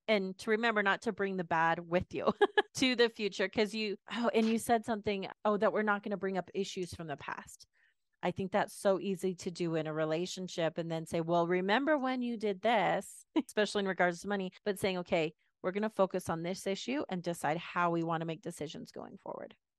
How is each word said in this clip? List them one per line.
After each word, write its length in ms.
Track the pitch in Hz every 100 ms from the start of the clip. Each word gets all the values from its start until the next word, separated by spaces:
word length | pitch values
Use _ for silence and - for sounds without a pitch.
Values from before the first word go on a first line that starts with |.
| -
And 300 | 214 190 185
to 120 | -
remember 320 | 220 233 214
not 200 | 196 180
to 100 | 233
bring 240 | 196 196 185
the 80 | 170
bad 360 | 165 165 165
with 340 | 170 175 - 139
you 120 | -
<laughs> 480 | - 403 - - -
to 180 | 262 240
the 140 | 233
future. 400 | - 202 - 190
'Cause 260 | 247 214 220
you, 220 | 214 196 -
oh, 180 | 202 233
and 140 | 226 220
you 100 | 226
said 260 | - 233 220
something, 420 | 220 208 202 180 - 214
oh, 120 | 208
that 140 | 208
we're 100 | 175
not 200 | 214 202
gonna 140 | 208 196
bring 220 | 190 190
up 100 | 170 -
issues 400 | 196 - 175 -
from 120 | 165
the 100 | 139
past. 500 | - - - - - _ _ _ _ -
I 80 | 180
think 200 | 175 190
that's 200 | 208 165 -
so 240 | 202 190
easy 360 | 196 185 185 175
to 160 | 196
do 240 | 170 170 160
in 120 | 156
a 60 |
relationship 880 | 156 156 160 180 - 180 - 160 170
and 120 | 165
then 160 | 160 160
say, 140 | 170
"Well, 260 | 165 170 170
remember 520 | 180 190 220 285 302
when 240 | 254 254
you 140 | 240 233
did 260 | 208 190
this," 640 | 220 233 170 175 - - _ 320
<laughs> 120 | -
especially 340 | - 202 208
in 80 | 196
regards 320 | 180 180 175
to 60 | 196
money, 240 | 202 185 - -
but 140 | 190
saying, 200 | 202 185
"Okay, 360 | 175 180 160 - _ _
we're 100 | 185
gonna 180 | 190 214
focus 380 | - 190 185 -
on 120 | 165
this 240 | 170 190 196
issue 380 | 196 - 180 -
and 120 | 185
decide 360 | 170 170 143 156
how 320 | - 180 175
we 120 | 170 165
wanna 200 | 165 165
make 180 | 160
decisions 480 | 175 - 151 170 -
going 280 | - - -
forward," 360 | - - - - _